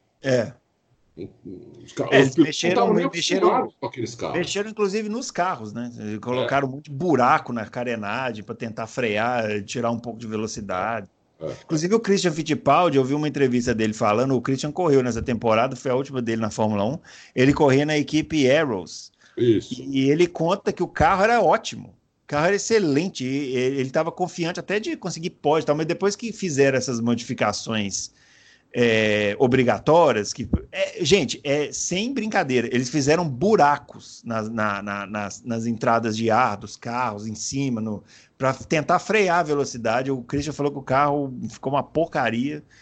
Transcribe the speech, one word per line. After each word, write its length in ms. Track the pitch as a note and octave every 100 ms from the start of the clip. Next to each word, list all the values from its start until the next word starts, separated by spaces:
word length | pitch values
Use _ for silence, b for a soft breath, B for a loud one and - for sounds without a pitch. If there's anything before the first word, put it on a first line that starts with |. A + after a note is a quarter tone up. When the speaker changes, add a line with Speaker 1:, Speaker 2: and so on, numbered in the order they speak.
| _ _
Speaker 1:
É. 300 | C#3 B2+ G#2+ - _ _ _ _ _ -
Speaker 2:
Os 760 | F#2+ _ - F#2 - - -
ca-, 160 | - -
Speaker 1:
É, 100 | -
Speaker 2:
os 60 | C3+
Speaker 1:
eles 80 |
Speaker 2:
pilotos 20 | E3
não 80 |
Speaker 1:
mexeram, 280 | D#3 D3+ E3+
Speaker 2:
estavam 200 | G3 A#3
nem 160 | E3+ E3+
Speaker 1:
mexeram, 380 | E3+ - F#3 F#3
Speaker 2:
acostumados 280 | B3+ - -
com 60 | B2+
aqueles 280 | B2+ A2+
carros. 220 | - - E3
Speaker 1:
mexeram, 340 | F3 G3 G#3+
inclusive, 380 | G#3+ G3+ G#3 G#3+
nos 220 | A3+ -
carros, 420 | - F3+ C#3+ G#2+
né? 180 | A2+ A#2+ A#2
Eles 180 | G#2+ G#2+
Speaker 2:
É. 20 |
Speaker 1:
colocaram 500 | A#2+ B2+ B2 C#3 C3+
um 40 |
monte 180 | C#3 D3+
de 0 |
buraco 600 | C#3 F3 C3 B2 D3+ B2+
na 140 | A#2+
carenagem 800 | G#2 B2+ B2 A2+ G2+ A#2 C3 G#2+
pra 100 | G#2
tentar 320 | A#2 A2+ A2+ A2
frear, 760 | - A#2 G#2 A#2 B2 A2 G#2
tirar 280 | G2+ B2 A#2
um 80 | A#2
pouco 200 | A#2+ A2
de 80 | A2+
velocidade. 840 | A2 G#2+ - G2 F#2 G2+ A2+ F#2+ _ _ -
Speaker 2:
É. 120 | D#2+ -
Speaker 1:
Inclusive, 300 | - D#3 F3 A3+
o 40 |
Christian 300 | G#3 G3 F3
Fittipaldi, 640 | D#3 D#3 C#3 C#3 D3+ F3 C#3
eu 80 |
vi 80 | C3
uma 160 | D3 D3+
entrevista 460 | C#3+ C3+ B2 A#2+
dele 180 | A2 A2
falando, 420 | G#2+ A2+ G#2+ C3+
o 60 | C3
Christian 300 | B2+ C3+ D3+
correu 320 | D3 F3 C#3
nessa 180 | B2 A2+
temporada, 560 | A2 A2+ A#2 A2 C3+ B2
foi 140 | C3+
a 40 |
última 280 | B2+ C#3 C3
dele 180 | A#2 A2+
na 80 | G#2+
Fórmula 360 | A2 G#2+ G#2
um, 140 | G#2 D#3 B B B
ele 180 | - C3
corria 320 | C#3+ D3 C3+
na 140 | D3 D3+
equipe 500 | C#3 D3+ D3 D#3 B2+
Arrows. 600 | D3 D3+ G2+ E2 - - _ b b
Speaker 2:
Isso. 380 | A#2+ A2 A#2 B2+
Speaker 1:
E, 240 | C3+ C3+ C3+
e 40 |
ele 180 | D3+ F3
conta 440 | - E3 G3+ -
que 100 | F3
o 60 | F3
carro 360 | - D#3 F#3+
era 180 | G#3+ A#3+
ótimo, 460 | E3 A3 - A2+ F#2
o 380 | - _ _ -
carro 200 | D3 E3+
era 100 | G3+
excelente, 680 | - A3+ E3+ C#3 F#3 -
e, 280 | B2+ C#3 C3+
e, 40 | B2+
ele 340 | B2+ C#3 C3
tava 220 | D#3 D#3+
confiante 480 | D#3+ F3+ - E3 F3
até 180 | D#3+ G3+
de 180 | C#4 D#4+
conseguir 340 | F#3 E3 E3
pódio 340 | - D3+ D#3+
e 20 | D3+
tal, 100 | D3
mas 100 | D#3+
depois 280 | E3+ G3
que 180 | G3 A3+
fizeram 460 | - F#3 C#3 C#3 C3
essas 220 | A#2 A#2
modificações, 1120 | A#2 A#2 - A#2+ A2 G2+ - A2 G2 - - b b b b b b -
é, 600 | A#2+ A2 G#2+ G#2 G#2 G#2
obrigatórias, 920 | C3 C3 A#2+ G2+ - E3 D#3 G#2+ G2+
que, 160 | - G2+ - -
é, 320 | F3+ F#3+ -
gente, 360 | D3+ G3 B2+ -
é 280 | D3 D3 C#3
sem 400 | - - F3+ A#3
brincadeira, 560 | C#4 G#3+ G3+ D3 B2+ A2+
eles 180 | A#2+ B2
fizeram 380 | D#3 C3+ E3 E3
buracos 920 | B2 F#3+ G#3 D3 C#3+ - G#2 - -
nas, 260 | A#2 A2+ G#2+
na, 320 | A2+ G#2+ G2+
na, 240 | G#2 G2+ G2
nas, 380 | G#2+ G2+ -
nas 200 | B2+ A2+
entradas 520 | A#2 A2+ B2 A#2 A#2 A2
de 120 | A2+
ar 280 | A2 B2+ G2+
dos 200 | A2 -
carros, 480 | B2 A#2+ B2 G#2
em 120 | A2 G#2+
cima, 440 | - C3+ C#3 A2+
no, 220 | A2 G#2 - b b -
pra 160 | C3
tentar 460 | C3 - D#3+ C#3 F3
frear 400 | - G#3+ F#3 E3+
a 40 |
velocidade. 680 | D#3 C#3+ C3+ B2 A2 A#2+ C3+
O 100 | C3
Christian 300 | A#2+ C#3+ D3
falou 200 | C#3 C#3+
que 60 | C#3+
o 40 |
carro 500 | C3+ C3+ D3 D3 C#3 B2 A2+
ficou 240 | - C3+
uma 120 | C#3
porcaria 800 | - D3+ E3 D3+ A#2+ A2+ C#3 D3+ - b